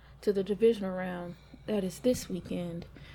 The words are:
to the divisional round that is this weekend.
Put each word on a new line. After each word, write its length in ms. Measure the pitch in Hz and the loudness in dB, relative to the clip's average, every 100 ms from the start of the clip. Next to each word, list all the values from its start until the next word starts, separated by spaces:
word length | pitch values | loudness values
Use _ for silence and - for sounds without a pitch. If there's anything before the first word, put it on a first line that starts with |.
| - - | -20 -4
to 100 | 214 | 0
the 120 | 196 | 2
divisional 520 | 190 190 226 214 190 185 | 0 4 6 6 0 -4
round 380 | 185 180 175 - - - - | -4 -4 -8 -10 -16 -12 -4
that 160 | 214 | -2
is 140 | 185 - | -2 0
this 300 | 254 247 - | 2 2 0
weekend. 560 | 180 - 180 175 170 - - - | -6 -4 -4 -4 -6 -10 -16 -10